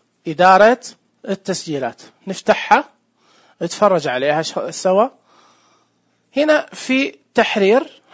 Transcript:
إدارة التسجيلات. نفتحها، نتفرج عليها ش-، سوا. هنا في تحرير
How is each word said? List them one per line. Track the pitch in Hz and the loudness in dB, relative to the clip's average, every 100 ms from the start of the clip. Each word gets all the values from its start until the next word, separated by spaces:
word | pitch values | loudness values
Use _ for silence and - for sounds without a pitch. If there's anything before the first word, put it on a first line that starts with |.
| _ _ 170 | _ _ -8
إدارة | 156 180 190 214 247 - - _ _ - | 2 6 6 6 2 -4 -20 _ _ -10
التسجيلات. | 196 - 180 - 143 123 - - _ - | -8 -6 -8 -8 -8 -8 -10 -20 _ -14
نفتحها، | 185 - - - 226 285 _ _ _ _ _ _ - | -6 -2 -2 2 0 0 _ _ _ _ _ _ -12
نتفرج | 170 - 208 180 143 | -12 0 0 2 -2
عليها | 127 139 151 | -2 -2 -2
ش-، | 160 - - | -4 -8 -10
سوا. | 165 185 190 254 - _ _ _ _ _ _ _ _ _ _ _ - | -6 -2 0 0 -4 _ _ _ _ _ _ _ _ _ _ _ -2
هنا | 311 302 - | 0 0 -2
في | - - 262 - - _ | -10 -4 -4 -4 -8 _
تحرير | - 214 214 196 247 320 - _ | -2 -2 0 2 2 -2 -10 _